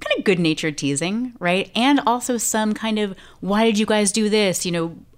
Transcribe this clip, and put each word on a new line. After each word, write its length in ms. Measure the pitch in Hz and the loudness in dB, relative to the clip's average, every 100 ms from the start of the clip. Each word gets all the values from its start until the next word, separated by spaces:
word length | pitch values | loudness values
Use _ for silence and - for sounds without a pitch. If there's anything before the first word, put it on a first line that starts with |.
kind 180 | 587 554 | -4 0
of 60 | |
good-natured 520 | - 180 165 160 160 147 | 2 2 2 0 -4 -4
teasing, 560 | 139 139 170 214 254 233 | -4 -2 -2 -4 -6 -4
right? 320 | 175 185 190 | -2 0 -2
And 260 | - 254 285 - | 0 2 2 2
also 300 | 240 240 240 | 0 -2 -2
some 380 | - 220 214 | -2 -2 -2
kind 240 | 214 220 214 | -2 -4 -2
of, 180 | 208 190 - - | -4 -6 -18 -10
"Why 240 | 185 208 | -2 2
did 140 | 226 208 | 4 2
you 80 | 214 | 2
guys 260 | 214 208 | 2 2
do 160 | 226 214 | 2 2
this?" 380 | 214 202 170 185 | 2 2 0 -2
You 60 | |
know, 240 | 170 165 156 - | -2 -4 -6 -20